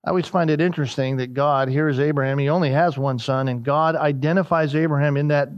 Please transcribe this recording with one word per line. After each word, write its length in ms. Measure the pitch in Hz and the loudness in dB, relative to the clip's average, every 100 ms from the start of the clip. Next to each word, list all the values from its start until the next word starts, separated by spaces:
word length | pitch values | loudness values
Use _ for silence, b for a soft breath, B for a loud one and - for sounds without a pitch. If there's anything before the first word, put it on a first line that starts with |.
| - | -2
I 60 | |
always 180 | 185 160 | -2 0
find 200 | 185 160 | 0 0
it 120 | 151 | 2
interesting 560 | 175 170 135 - 131 131 | 0 0 -4 -2 -2 -2
that 160 | 127 | -4
God, 340 | 127 143 139 131 | -2 0 2 0
here 220 | 135 156 | 0 0
is 100 | 131 | 0
Abraham, 380 | 147 147 135 139 | 0 0 0 0
he 100 | 139 | 0
only 240 | 165 156 | 2 2
has 260 | 135 175 139 | 2 2 0
one 220 | 135 127 | -2 -2
son, 300 | 113 131 135 | -2 -2 -2
and 160 | 123 120 | -4 -2
God 320 | 143 160 160 | 0 2 2
identifies 760 | 147 139 147 180 180 170 156 147 | 0 0 0 0 2 0 2 0
Abraham 420 | 160 143 147 143 | 0 2 2 2
in 100 | 147 | 2
that 220 | 147 143 | 2 0